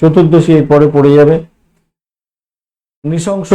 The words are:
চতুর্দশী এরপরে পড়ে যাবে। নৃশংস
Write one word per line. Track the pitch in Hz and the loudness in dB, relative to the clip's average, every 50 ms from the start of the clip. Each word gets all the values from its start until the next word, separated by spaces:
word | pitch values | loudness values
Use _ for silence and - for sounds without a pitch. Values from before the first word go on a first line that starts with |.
চতুর্দশী | 160 160 156 190 170 156 165 165 165 175 | -2 0 2 2 0 2 0 0 0 2
এরপরে | 160 156 143 147 147 147 151 147 | 0 0 0 0 0 0 0 0
পড়ে | 156 143 139 143 143 | 0 0 0 2 2
যাবে। | 147 147 147 160 165 160 - _ _ _ _ _ _ _ _ _ _ _ _ _ _ _ _ _ _ _ _ _ _ _ _ _ _ _ _ _ _ - | 2 2 2 0 -2 -6 -12 _ _ _ _ _ _ _ _ _ _ _ _ _ _ _ _ _ _ _ _ _ _ _ _ _ _ _ _ _ _ -10
নৃশংস | 147 165 165 165 202 196 196 - - | -8 -8 -6 -6 -6 -6 -6 -4 -2